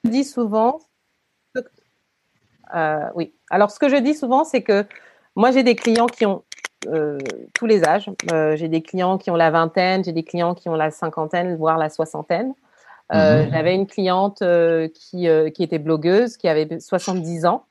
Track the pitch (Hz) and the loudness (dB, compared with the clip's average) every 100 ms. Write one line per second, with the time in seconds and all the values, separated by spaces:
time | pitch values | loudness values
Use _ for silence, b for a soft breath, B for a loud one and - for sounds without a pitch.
0 | 233 247 277 - 226 214 233 311 _ _ | 0 0 -2 -2 -2 2 0 0 _ _
1 | _ _ _ _ _ 254 - _ _ _ | _ _ _ _ _ -12 -12 _ _ _
2 | _ _ _ _ _ _ _ 170 156 151 | _ _ _ _ _ _ _ -4 -2 -2
3 | 147 175 165 _ _ 175 208 - 294 277 | -6 -6 -10 _ _ 2 2 2 2 2
4 | 254 302 247 262 - 247 - 202 202 B | 2 -2 0 0 2 -2 0 0 0 B
5 | B B B - 240 262 240 233 240 226 | B B B 2 4 4 4 2 2 2
6 | 240 - 208 185 _ - - _ - 160 | 2 0 -2 -2 _ -18 -18 _ -6 -4
7 | 151 143 135 - - - 226 208 160 190 | -4 -6 -8 -12 -8 -4 2 4 4 2
8 | 202 190 170 160 156 156 165 160 160 185 | -2 -8 -2 0 2 0 -2 -4 -4 -2
9 | 180 190 - 170 165 165 165 190 185 190 | 0 0 -2 0 2 2 0 0 0 0
10 | 180 165 160 175 170 175 175 160 156 151 | -2 -6 -6 -2 -2 -4 -4 -2 -2 -4
11 | 160 160 156 175 180 165 156 160 156 151 | -8 -6 -4 -2 -2 -2 0 0 -2 -4
12 | 160 156 156 175 254 269 b b b b | -6 -6 -4 -4 -4 -10 b b b b
13 | - 160 156 156 151 160 165 190 196 - | -4 2 4 4 2 0 0 0 -2 -2
14 | 185 185 202 196 185 170 165 165 160 _ | 0 0 0 -2 0 2 2 0 -2 _
15 | - 180 175 160 156 156 165 160 151 156 | -14 -2 2 4 2 -2 -2 -2 0 0
16 | 165 196 240 - 180 156 156 165 - 185 | 2 2 2 -2 0 0 -2 -6 -4 -4
17 | - 185 160 170 170 240 _ | -2 -4 -4 0 0 0 _